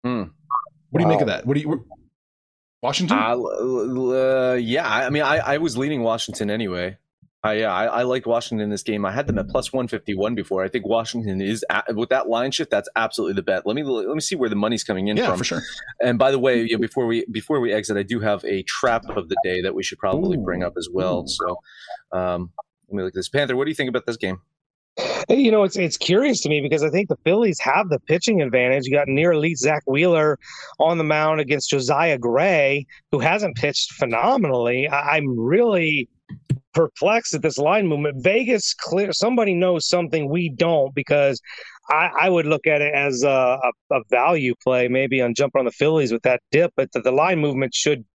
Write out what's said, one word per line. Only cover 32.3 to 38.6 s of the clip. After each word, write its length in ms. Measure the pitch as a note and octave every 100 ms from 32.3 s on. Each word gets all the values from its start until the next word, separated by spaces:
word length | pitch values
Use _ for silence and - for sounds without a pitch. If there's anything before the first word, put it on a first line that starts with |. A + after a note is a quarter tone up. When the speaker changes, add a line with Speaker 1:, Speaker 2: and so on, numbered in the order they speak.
| A#2+ F#3+ E3 C#3 C#3+ C3+ - _
Speaker 3:
who 80 | D3
hasn't 380 | C#3 G3+ G3+ A2+
pitched 360 | D3 C#3 -
phenomenally. 960 | - C3 A2+ F3+ C4+ E3+ B2+ A#2+ B2 C#3+
I, 280 | C#3 D3 D#3
I'm 220 | C#3+ A#2+
really 680 | A#2 F#3 A#3+ F#3+ D#3+ D3+ B2 _ _ - _ C3 _
perplexed 600 | D#3+ D#3+ - F3+ A3+ -
at 80 | D3+
this 160 | D#3 C3
line 300 | D3 G#3 F#3+
movement. 340 | D3 D3+ C3+
Vegas, 500 | D3 A3 A#3+ A3+